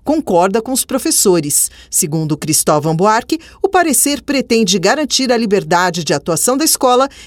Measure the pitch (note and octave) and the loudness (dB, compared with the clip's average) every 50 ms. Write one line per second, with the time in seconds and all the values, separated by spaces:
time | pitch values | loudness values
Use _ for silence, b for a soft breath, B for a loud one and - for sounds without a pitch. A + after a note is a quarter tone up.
0 | b - D4 D#4+ - - G3+ E3+ F3 G3 G3 A3+ A3+ - C4 - - - A#3+ C4 | b -2 -2 -2 0 0 2 2 2 2 0 -2 -2 -2 -4 -4 -4 -4 -4 -4
1 | - E4 - - - G3+ F3+ E3+ D3+ D3 C#3+ - - - b b b b b - | -2 -2 0 0 2 2 2 2 2 0 -2 -2 -2 -4 b b b b b -4
2 | - D#3+ D3 E3 D#3+ D3+ D#3 D3+ - D#3 D3+ - - - D#3 D3+ D3 D#3+ D#3+ D#3+ | -4 -2 -2 -4 -2 -2 -4 -4 -2 -2 -2 0 0 2 0 0 2 0 0 2
3 | F#3+ G#3+ G#3+ A#3 B3+ - E4 D#4+ B B B B B G4 G4 F#4 F4 E4 B3+ - | 2 2 2 2 0 -2 -6 -6 B B B B B 0 2 2 2 2 0 0
4 | - C#4+ C#4+ C#4 - - C#4+ C4+ B3 - A#3 A3+ A3+ F3+ F#3+ G3 D#3+ G3 B3 C#4 | 0 0 -2 -4 -4 -4 -2 -2 0 0 2 2 2 2 0 0 0 0 0 0
5 | D4+ - - - C4 A#3 B3 A#3 A#3 G#3 G3+ F#3+ D#3+ D#3 F3 E3+ F3+ F3+ E3 F3 | -2 -2 -2 -2 0 0 0 0 0 0 0 0 0 0 0 0 2 0 -2 -2
6 | D#3+ C#3 E3 C#3+ - - E3 D3+ - - B3+ C#4 D#4+ D4+ - - - B3+ B3 B3 | -2 -2 -4 -4 -2 -2 -4 -2 0 0 0 0 0 0 0 0 2 2 2 2
7 | C4+ C#4 B B B | 2 0 B B B